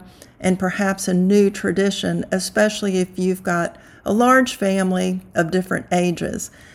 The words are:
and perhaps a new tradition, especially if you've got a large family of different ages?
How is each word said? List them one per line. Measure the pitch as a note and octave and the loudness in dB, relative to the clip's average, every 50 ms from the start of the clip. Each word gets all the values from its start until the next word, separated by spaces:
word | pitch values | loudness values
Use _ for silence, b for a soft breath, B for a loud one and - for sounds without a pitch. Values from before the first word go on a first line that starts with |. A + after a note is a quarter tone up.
| B B B B B B B B | B B B B B B B B
and | - F#3 F#3 F#3 | -2 0 0 0
perhaps | F#3+ F3+ F3+ - G3+ F#3+ F#3+ F#3+ - - | 0 -4 -2 -2 -2 -2 -2 -2 -2 -2
a | F3+ | 0
new | F3+ F#3 F#3 G3+ G#3 G3+ G3 | 2 2 4 4 4 4 4
tradition, | G3 - - G3 F3 F3+ G3 G3+ F#3+ - - F3+ E3+ E3+ - - | 2 0 -4 -2 0 0 0 0 -2 -2 -4 -4 -4 -4 -4 -4
especially | - F#3+ F#3 - - A3 G#3 G#3+ G#3+ - - G3+ F#3 F#3 | -4 -4 -4 -2 0 0 0 0 0 -2 -4 -2 0 0
if | F3+ F3+ - - | -2 -2 -4 -2
you've | F#3 F#3 F#3 F#3 F#3 | -2 -2 -2 -2 -4
got | - F3 E3+ E3+ - - B B B B B B | -4 -2 -2 -2 -4 -6 B B B B B B
a | - | -2
large | G3 G#3+ A#3+ B3 B3+ C4 C4 B3 - | 0 2 4 4 6 4 4 2 -2
family | - G3+ G3 F#3+ G3 F#3+ F#3 F#3 F#3 F#3 F#3 F#3 F#3 - - - | -4 -2 -2 0 0 0 0 0 0 -2 -2 -4 -4 -8 -4 -2
of | - E3+ D#3+ | -2 -2 0
different | E3 F#3 F3+ F#3 F#3+ - - - | 0 -2 -2 -2 -4 -6 -2 -2
ages? | - F3+ F3 F3+ E3+ D#3+ - - - - - - B B B B B | 0 0 0 0 -2 -2 -4 -6 -6 -8 -10 -12 B B B B B